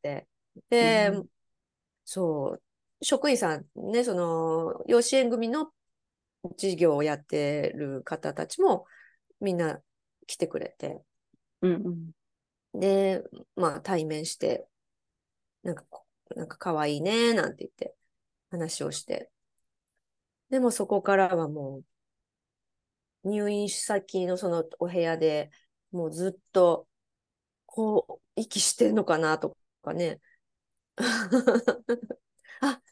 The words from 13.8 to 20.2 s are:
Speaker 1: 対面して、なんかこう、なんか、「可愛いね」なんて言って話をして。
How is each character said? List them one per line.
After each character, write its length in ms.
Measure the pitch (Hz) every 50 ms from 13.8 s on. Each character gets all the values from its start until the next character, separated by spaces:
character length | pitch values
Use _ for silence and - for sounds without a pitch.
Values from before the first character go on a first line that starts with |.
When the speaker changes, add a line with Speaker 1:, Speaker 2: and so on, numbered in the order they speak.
Speaker 1:
対 220 | - 196 185 165 156
面 220 | 156 156 151 160
し 100 | - -
て、 320 | - 170 147 120 - - _ _ _ _ _ _ _ _ _ _ _ _ _ _ _ _ _ _ _ -
な 80 | 180
ん 40 | 156
か 100 | - - _
こ 160 | - - _ _ _ _ _ - -
う、 20 |
な 60 | - 165
ん 20 |
か、 100 | - - -
「可 180 | - 185 160
愛 200 | 151 151 147 147
い 40 | 147
ね」 300 | 160 196 220 226 233 233 226
な 140 | 190 151
ん 80 | - -
て 80 | - -
言 40 | -
っ 20 |
て 240 | _ - - - - _ _ _ _ _ _ _ _ _ _ -
話 340 | 185 170 160 160 - - 143
を 80 | 151
し 140 | 147 - -
て。 260 | - - - - - _ _ _ _ _ _ _ _ _ _ _ _ _ _ _ _ _ _